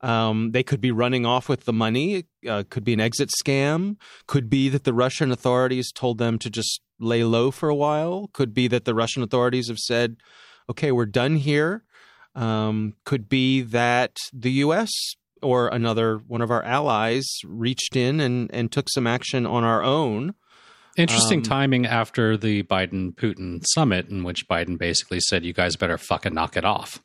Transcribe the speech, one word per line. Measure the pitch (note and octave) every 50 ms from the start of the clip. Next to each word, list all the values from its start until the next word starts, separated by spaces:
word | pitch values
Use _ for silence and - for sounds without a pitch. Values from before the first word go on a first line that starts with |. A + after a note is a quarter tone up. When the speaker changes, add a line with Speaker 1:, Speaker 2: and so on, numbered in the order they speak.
Speaker 1:
Um, | - C3 A#2 A2+ A2+ A2+ A2 A2 A2+ A2+
they | A2+ B2+ B2+
could | - - C3
be | G2+ B2+
running | A#2+ A2 A#2+ B2 B2+ B2+ A#2+
off | A#2 A#2+ B2+ - -
with | C3+ - -
the | - A#2
money. | G#2+ A2+ A2 A2 B2 C#3+ F3+ G#3 F#3 E3 _ _ _ - A#2+
Uh, | A2 G#2 G2 -
could | - B2+ G#2
be | A2+ A#2
an | G#2+
exit | G#2+ A#2 A#2 - C#3+ - - - -
scam. | - C#3 C3+ C#3 C#3+ D3+ E3 F3+ G3+ G#3 - - - - - _ -
Could | - C#3+ B2+ A2+
be | A#2+ C#3 C3+ C3+
that | C3 C#3+ -
the | - A#2+
Russian | A#2 B2 C3 - - D#3+ C3+
authorities | B2 A#2 - C3 B2 B2 B2+ B2+ C3 B2+ B2 -
told | - - - B2+ A#2+ A2
them | A#2+ A#2 A#2 A2+
to | - A#2+
just | G#2 A#2 G#2+ - - - _ _ _ _
lay | A2+ A2+ A#2 A#2 A#2
low | A#2 A2+ A#2 A#2+ C3
for | C3 - - D#3
a | D3
while. | C#3+ C#3+ D3 D3+ D3+ D#3 E3+ F3 F#3+ G#3 G3 _
Could | - C#3 A#2+ G#2
be | - B2 B2
that | A#2+ B2 -
the | - A#2+
Russian | A2 A#2 A2+ - C3+ B2
authorities | G#2+ - B2+ A#2+ B2 B2 B2+ B2 A2+
have | A#2 G#2+
said, | - - B2 A#2 A#2+ A#2 A#2 _ _ _ - - - - - _ _ -
"Okay, | A#2+ - - D3
we're | C3 A#2+ A#2+ G#2+
done | G2+ C3 A#2+ C3+ D#3 D#3
here." | C3+ D3 D3 D3 D3+ D#3+ F#3+ A3+ _ _ _ - - - - _ - _ _
Um, | C3 A#2+ A2+ A2 A2 G#2+ G#2+ G#2+ G#2+ G#2+ G#2+ G#2 _ _
could | - - C3+ G#2+ -
be | - C3 C3 C3 C3 C3+
that | B2+ A2+ G#2+ A#2+ A#2+ A#2+ A#2+ B2 B2+ - _ - - -
the | - C3 A2+ B2+ C3 C3+ C#3
U | D3 D#3+
S | F#3+ A3+ G#3+ - - - - - _ _ _ _ _
or | - C#3+ B2+ B2 A#2+ A#2+
another | - A#2+ A#2 A#2 A2+ A2 A2+ A2+ A2 G#2+ A2+ -
one | A#2 A#2 A#2
of | A2
our | A#2+ A#2 -
allies | - A#2+ C#3 D3 D3 A#2 G#2 A2 A2+ A#2 C3 C3 - - - -
reached | - E2+ A2+ A2+ A#2+ C3 - - - -
in | C3+ B2 B2 C#3 D#3
and, | D3+ B2+ B2 B2 A#2+ - -
and | A2+ A#2+ A2+
took | - - C#3 -
some | - C#3+ B2 A#2
action | A#2 B2 - - - C3 A#2+ -
on | - A#2+ A#2
our | A#2 A2+ A2
own. | E2+ B2+ C3+ D3+ D#3+ B2+ G#2+ G#2 B2+ E3+ G3+ _ _ _ _ - - - - - _ _ _
Speaker 2:
Interesting | - E3+ E3 A#2 A#2 - A2+ G#3 E3
Speaker 1:
Um, | B2
Speaker 2:
timing | A2 A#2+ C3+ C#3 C#3 C3 B2 B2 A2+
after | A#2+ A#2 A#2 - - - A#2 A2 A2 G#2
the | G#2+ A2 G#2+ G2+ G2
Biden-Putin | - F#2+ F#2+ F#2+ F2 F2+ F#2+ F#2 F#2 E2+ - - A2 F#2+ - F#2+ F2+ F2 F2 - -
summit | - - D#3+ C3 G2 F2+ F2+ -
in | G2+ G2 F2
which | F2 F2+ - - _
Biden | F#2 E2+ E2+ E2+ F2+ E2
basically | F2 E2+ E2 - - - F#2 F2+
said, | - - - F#2 E2+
"You | F2 E2+
guys | - F2+ F2+ D#2+
better | - - F2 E2+ F2+
fucking | - - F#2 D#2+ - G2+ D#2+
knock | D#2+ E2 E2 -
it | - E2+
off." | G2 G#2+ - - - - - _